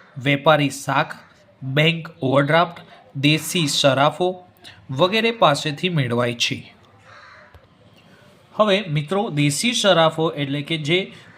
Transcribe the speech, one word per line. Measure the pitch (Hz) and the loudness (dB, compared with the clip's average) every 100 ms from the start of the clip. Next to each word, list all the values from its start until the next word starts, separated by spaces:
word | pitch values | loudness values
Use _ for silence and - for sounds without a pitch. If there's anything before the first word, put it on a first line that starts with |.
| - 135 | -20 -6
વેપારી | 135 143 160 151 143 | -2 2 4 4 2
શાખ, | - - 139 156 - - _ _ _ | -4 -2 -2 -2 -8 -20 _ _ _
બેંક | 131 139 160 165 156 - | -4 0 0 0 -10 -6
ઓવરડ્રાફ્ટ, | 131 135 143 160 175 - - - - 139 | 0 2 4 2 2 -4 -20 -20 -14 0
દેશી | 143 151 - 180 143 | 2 2 -2 -2 -2
સરાફો | - 139 131 147 - 180 - - _ - - - | 2 2 4 0 0 -4 -4 -16 _ -20 -20 -12
વગેરે | 135 185 220 226 | -2 0 2 -2
પાસેથી | 226 165 143 156 147 185 | 2 2 2 -4 -4 -2
મેળવાય | 165 120 120 120 | -2 -2 -2 -2
છે. | 120 - 107 - - _ _ - - - - - - _ _ _ _ _ _ - _ _ - | -2 -4 -6 -12 -20 _ _ -20 -20 -20 -20 -20 -20 _ _ _ _ _ _ -20 _ _ 0
હવે | 214 190 190 | 2 2 0
મિત્રો, | 151 143 196 220 | -4 -2 -2 -2
દેશી | 147 147 143 - | 0 0 0 -2
સરાફો | - 202 165 160 160 165 | 0 2 4 2 2 -4
એટલે | 151 143 143 | -2 -6 -6
કે | 143 160 | -4 -6
જે | 143 180 196 - - | -2 -2 -2 -14 -20